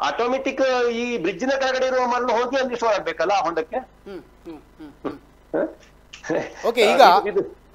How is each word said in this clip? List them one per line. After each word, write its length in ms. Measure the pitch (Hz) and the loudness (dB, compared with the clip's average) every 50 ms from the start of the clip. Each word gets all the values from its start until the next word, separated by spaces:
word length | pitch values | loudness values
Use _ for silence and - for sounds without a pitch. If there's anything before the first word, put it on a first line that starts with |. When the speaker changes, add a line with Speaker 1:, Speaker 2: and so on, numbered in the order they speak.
Speaker 1:
Automatic 880 | - 147 143 - 233 240 262 269 269 269 - - 269 262 254 247 240 240 | -4 -2 -2 -2 -2 -2 -2 -2 -2 -4 -2 0 0 2 2 2 0 0
ಈ 300 | 233 233 240 247 240 214 | 0 -2 -2 -2 -4 -2
bridge 260 | 165 190 196 165 247 | -2 -4 -4 -2 -2
ನ 60 | 262 | -2
ಕೆಳಗಡೆ 360 | 277 269 269 262 254 254 262 | 0 0 0 -2 0 0 0
ಇರುವ 200 | 262 254 254 247 | 0 0 0 0
ಮರಳು 260 | 240 247 240 247 254 220 | 0 0 0 0 0 0
ಹೋಗಿ 240 | 233 247 240 262 | 0 0 0 0
ಅಲ್ಲಿ 200 | 269 262 254 240 | -2 -2 -2 -2
ಸ್ಟೋರ್ 160 | - 233 226 208 | -2 0 0 0
ಆಗ್ಬೇಕಲ್ಲ 400 | 190 - 165 160 - 165 180 202 | 0 -2 -4 -4 -2 0 0 2
ಆ 80 | 190 | 0
ಹೊಂಡಕ್ಕೆ. 360 | 165 165 170 165 156 - - | 0 0 -2 -4 -4 -4 -6
Speaker 2:
ಹ್ಮ್, 460 | 254 247 - - - - 190 196 165 127 - - - - | -8 -8 -8 -16 -20 -18 -16 -16 -16 -16 -18 -20 -20 -18
ಹ್ಮ್, 160 | 170 160 143 - - - - | -18 -18 -18 -20 -20 -20 -20
ಹ್ಮ್, 120 | 156 147 135 - - | -20 -20 -20 -12 -10
ಹ್ಮ್. 120 | 139 - - - - - - _ - - | -10 -10 -10 -16 -20 -20 -20 _ -8 -4
Speaker 1:
ಹ? 1120 | 160 - - - - - - - - - - - - - - 165 165 - - - - - 240 | -4 -4 -4 -6 -14 -20 -20 -20 -20 -20 -20 -20 -18 -8 -4 -4 -4 -4 -6 -12 -6 -4 -2
Speaker 2:
ಓಕೆ, 160 | 233 247 214 | 2 2 4
Speaker 1:
ಆ, 100 | 202 - | 4 8
Speaker 2:
ಈಗ 340 | - - 190 175 202 180 202 | 8 8 8 8 6 4 2
Speaker 1:
ಇದು, 120 | 180 196 | -2 -2
ಇದು. 160 | - - - - - - - | -4 -4 -8 -16 -20 -4 -2